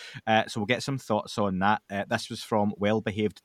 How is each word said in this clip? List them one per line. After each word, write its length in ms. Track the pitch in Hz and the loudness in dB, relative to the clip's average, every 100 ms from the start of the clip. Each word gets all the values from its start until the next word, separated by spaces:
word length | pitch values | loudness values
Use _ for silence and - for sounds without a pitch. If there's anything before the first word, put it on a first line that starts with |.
| - 127 - | -16 -8 2
Uh, 160 | 110 - | 2 2
so 120 | 113 | -2
we'll 80 | 104 | 0
get 160 | 117 | 0
some 140 | - 135 | -2 -6
thoughts 400 | - 107 - - | 0 -2 0 -2
on 220 | 101 92 | 0 2
that. 220 | 98 107 - | 2 2 0
Uh, 140 | 98 110 | -6 -2
this 220 | 113 - | -2 -2
was 140 | 113 | -10
from 300 | - 110 104 - | 0 2 2 0
Well 240 | 101 110 | 0 2
Behaved 400 | 110 101 104 - | 0 -2 -2 -4